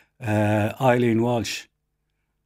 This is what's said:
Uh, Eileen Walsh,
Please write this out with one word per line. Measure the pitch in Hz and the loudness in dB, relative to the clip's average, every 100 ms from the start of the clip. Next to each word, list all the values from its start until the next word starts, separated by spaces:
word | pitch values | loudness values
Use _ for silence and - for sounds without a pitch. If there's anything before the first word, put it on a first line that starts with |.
| _ - | _ -10
Uh, | 117 107 107 107 104 - | -2 0 2 0 -2 0
Eileen | 135 123 120 113 | 2 2 2 2
Walsh, | 120 120 107 - - _ _ _ _ _ _ _ | 0 -2 -4 -10 -14 _ _ _ _ _ _ _